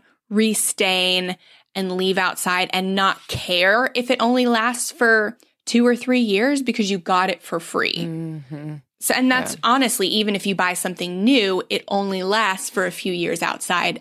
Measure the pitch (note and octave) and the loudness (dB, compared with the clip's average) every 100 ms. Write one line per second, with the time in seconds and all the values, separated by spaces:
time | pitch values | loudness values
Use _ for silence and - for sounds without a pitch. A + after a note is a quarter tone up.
0 | - _ - G#3 A3 G#3 - - G3 F#3 | -10 _ -4 0 2 0 -2 0 0 2
1 | F#3 F#3 F3+ F#3 _ - _ G3 F#3+ F#3 | 2 0 -2 -6 _ -20 _ -6 -4 0
2 | F#3+ F#3+ F#3 - F#3+ F3+ F3+ F#3 F#3+ G3 | 0 0 0 -2 -2 0 0 -2 0 2
3 | F#3+ - - - - F3+ F#3 A3 B3+ B3 | 0 0 -6 -8 -2 2 4 4 2 -2
4 | A#3+ B3+ A#3 B3+ A#3+ A#3 A#3 B3 - - | -2 0 2 2 2 2 0 -2 -6 0
5 | A#3 A3 G#3 - _ _ - A#3 A#3+ A#3+ | 4 4 2 -6 _ _ 0 4 4 4
6 | B3+ B3 A3+ G3 B3+ C#4+ A#3+ A3+ G3 G3 | 2 2 4 2 2 2 0 0 0 -2
7 | E3+ F#3 G3 - - E3+ - - - - | 0 2 2 -2 -6 -8 -4 -2 -2 -2
8 | E3+ D#3+ E3 D#3 C3 D3 D3+ D3+ - _ | -6 -6 -8 -10 -12 -12 -12 -12 -16 _
9 | - B3 B3+ B3+ - - A3+ C4 B3+ - | -2 2 2 2 -2 -2 0 2 2 0
10 | F#3+ G#3+ G#3+ G3 G3+ F#3+ F3+ F3+ F#3 F3 | 0 0 0 -2 -2 0 0 -2 -6 -6
11 | F3 F3+ G#3+ C4+ G3 F#3 - G3+ - G3 | -6 0 2 4 2 0 -2 -6 -2 -2
12 | G3 F#3+ F#3 G#3+ G#3 F#3+ - - F3+ E3+ | -2 -2 0 0 0 -2 -4 -2 -4 -4
13 | G3 F3 E3 E3 E3 - - F3 F3 - | -6 -4 -2 -2 -4 -4 -2 0 -2 -4